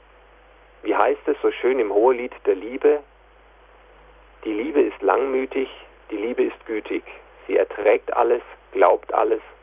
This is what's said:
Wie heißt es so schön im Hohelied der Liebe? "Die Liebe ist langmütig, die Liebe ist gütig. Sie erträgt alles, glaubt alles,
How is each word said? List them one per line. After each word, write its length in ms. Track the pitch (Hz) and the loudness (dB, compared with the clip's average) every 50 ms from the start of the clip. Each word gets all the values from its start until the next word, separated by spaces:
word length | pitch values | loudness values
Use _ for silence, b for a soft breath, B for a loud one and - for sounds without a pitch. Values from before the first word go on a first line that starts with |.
| _ _ _ _ _ _ - - _ - - - - _ _ - | _ _ _ _ _ _ -20 -20 _ -20 -20 -20 -20 _ _ -10
Wie 120 | - 104 - | -4 -2 2
heißt 320 | - 104 - - - - | 2 2 2 2 -2 -2
es 100 | 160 143 - | -4 -4 0
so 100 | - 147 | 0 -2
schön 280 | - - - 123 135 131 | -2 0 0 0 2 2
im 140 | 113 101 | 0 2
Hohelied 400 | 98 104 113 127 127 120 123 123 - - _ | 2 4 4 4 4 2 -2 -10 -10 -6 _
der 100 | 107 98 | -2 -2
Liebe? 480 | 92 95 113 127 139 - 147 147 147 143 _ _ _ _ _ _ _ _ - - - - _ _ - - - - - - - - - - - - - - | -2 -4 -10 -10 0 2 2 2 2 -2 _ _ _ _ _ _ _ _ -20 -20 -20 -20 _ _ -20 -20 -20 -20 -20 -20 -20 -20 -20 -20 -20 -20 -12 -8
"Die 80 | 110 | -6
Liebe 300 | 107 104 120 156 - 147 | -6 -4 -6 -2 0 0
ist 180 | 123 - - - | 0 0 -2 -2
langmütig, 680 | - 98 95 110 135 139 131 131 131 135 - 139 131 - - - - - - _ - - | 0 2 2 2 0 0 -2 -2 -4 -2 -4 -6 -6 -6 -10 -20 -20 -20 -20 _ -14 -10
die 60 | 110 | -8
Liebe 280 | 101 104 120 123 - - | -6 -6 -4 0 0 -2
ist 220 | - - - - | -2 -2 -10 -12
gütig. 360 | - 113 107 - - 101 - - - - - - - - - - | -8 -8 -8 -6 -6 -8 -8 -8 -10 -20 -20 -20 -20 -20 -20 -8
Sie 100 | - - | -2 0
erträgt 600 | - 95 - - 101 104 - 117 - - - - | 0 0 0 -4 0 2 2 2 2 0 -4 -2
alles, 260 | 120 117 117 117 117 - - - - _ _ | 0 2 2 0 -2 -2 -12 -20 -20 _ _
glaubt 420 | - 95 92 87 104 - - - | 0 2 4 4 4 2 -2 -4
alles, 300 | - - 107 110 113 110 - - - - | -2 0 0 0 0 -4 -4 -14 -20 -20